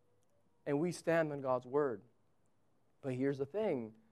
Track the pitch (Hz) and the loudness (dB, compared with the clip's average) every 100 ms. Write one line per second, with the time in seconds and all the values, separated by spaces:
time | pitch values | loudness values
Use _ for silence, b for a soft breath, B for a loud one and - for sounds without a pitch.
0 | _ _ _ _ _ _ - 143 175 160 | _ _ _ _ _ _ -4 0 0 -2
1 | - 165 160 143 131 127 123 135 143 104 | 0 2 2 -2 -2 -2 0 2 2 0
2 | - _ _ _ _ _ _ _ _ _ | -8 _ _ _ _ _ _ _ _ _
3 | 139 127 139 139 135 202 214 139 110 - | -6 0 0 0 -2 -2 0 0 -4 -12
4 | _ | _